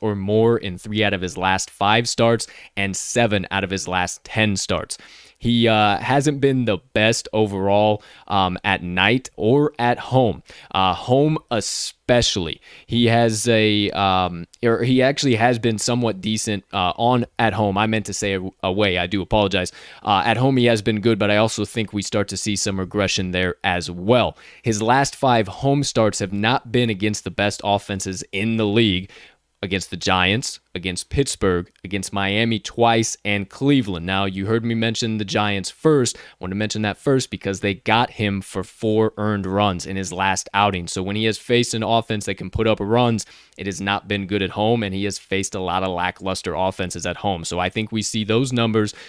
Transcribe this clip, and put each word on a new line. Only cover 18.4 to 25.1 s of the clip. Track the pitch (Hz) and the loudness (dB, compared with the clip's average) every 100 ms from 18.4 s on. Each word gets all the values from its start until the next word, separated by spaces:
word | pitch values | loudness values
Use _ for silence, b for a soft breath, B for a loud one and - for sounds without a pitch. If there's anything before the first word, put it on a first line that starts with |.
| 92 - | -6 -4
away. | 95 98 101 90 | -2 0 2 0
I | 90 | 0
do | 101 | -2
apologize. | 85 110 98 92 90 B B B | 0 2 2 0 -4 B B B
Uh, | - 95 113 | 0 2 4
at | 113 | 2
home, | 135 131 | 4 4
he | 120 | 4
has | 110 | 2
been | 110 107 | 0 0
good, | 117 104 | 2 2
but | 104 | 2
I | 104 | 4
also | 110 - 104 | 2 0 -4
think | 117 104 | -4 -4
we | 104 | -4
start | - 107 98 | -2 -2 -2
to | 95 | -4
see | 107 98 | -4 -2
some | 104 95 | -2 -2
regression | 90 104 95 - 92 | -2 0 0 0 -2
there | 90 90 - | 0 -2 -2
as | 95 90 85 | -2 -2 -4
well. | 87 95 123 87 - B B | -4 2 2 2 -4 B B
His | 117 104 | -4 0
last | 113 135 139 | 2 2 2